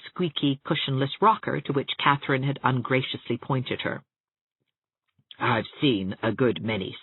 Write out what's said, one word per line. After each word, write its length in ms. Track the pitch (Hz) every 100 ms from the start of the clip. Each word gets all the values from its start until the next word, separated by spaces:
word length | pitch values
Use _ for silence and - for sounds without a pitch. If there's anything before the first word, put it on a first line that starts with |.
| -
squeaky, 520 | - 180 - 147 139 -
cushionless 460 | 151 - 135 135 -
rocker 400 | 208 220 - 139
to 120 | 143
which 180 | 139 127 -
Catherine 400 | - 143 - 135
had 160 | 135 139
ungraciously 760 | 127 131 117 131 131 - - 117
pointed 440 | - 135 127 -
her. 220 | - - - _ _ _ _ _ _ _ _ _ _ _ _ -
I've 280 | 117 117 104 -
seen 340 | 151 113 95 104
a 80 | 117
good 320 | 110 131 101
many 320 | 107 107 92 -